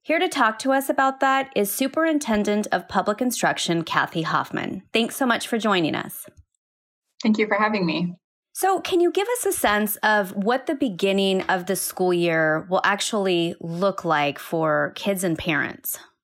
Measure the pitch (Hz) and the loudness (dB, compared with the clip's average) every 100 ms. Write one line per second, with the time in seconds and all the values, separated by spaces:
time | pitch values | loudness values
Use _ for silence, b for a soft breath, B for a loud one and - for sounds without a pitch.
0 | - 320 359 294 226 220 269 269 269 277 | 0 0 0 2 2 2 0 0 2 2
1 | 269 269 269 269 269 - 202 - 269 294 | 2 2 2 2 0 -2 -2 0 -2 0
2 | 320 302 294 214 208 208 202 180 - - | 2 0 0 0 2 0 0 -4 -2 -2
3 | 190 208 254 233 165 147 - 170 165 160 | -2 0 -2 0 0 0 0 -2 0 0
4 | 156 175 160 151 - - - 190 - 220 | 0 -2 -2 -2 -2 -6 -6 -8 -4 -2
5 | 226 - 254 226 - 233 214 196 156 - | -2 0 0 0 0 -2 2 2 2 -2
6 | - - - _ _ _ _ _ _ _ | -6 -12 -18 _ _ _ _ _ _ _
7 | _ _ 226 214 214 202 214 214 175 156 | _ _ 0 2 2 2 2 2 0 0
8 | 175 175 _ _ _ - 370 381 - 359 | -4 -6 _ _ _ -2 0 2 2 2
9 | 349 330 403 494 392 359 226 208 208 - | 2 2 -2 -2 -2 0 2 2 0 0
10 | 214 214 190 196 196 254 262 302 269 175 | 2 2 0 -2 0 0 -2 -2 -2 0
11 | 196 196 196 190 - 185 180 190 - - | 0 2 2 0 0 -2 0 -4 -4 0
12 | 185 180 170 160 160 156 202 185 175 196 | 2 2 2 2 2 0 0 -2 0 -4
13 | - 214 190 175 170 - 165 170 196 190 | -2 -2 0 0 -2 -4 -8 -2 -2 -2
14 | 170 156 147 139 - 165 160 151 147 - | 0 0 0 -4 -6 -2 0 0 0 -4
15 | - 196 185 160 170 147 117 - - - | -4 -2 -2 -2 -2 -2 -2 -6 -10 -12
16 | - _ | -12 _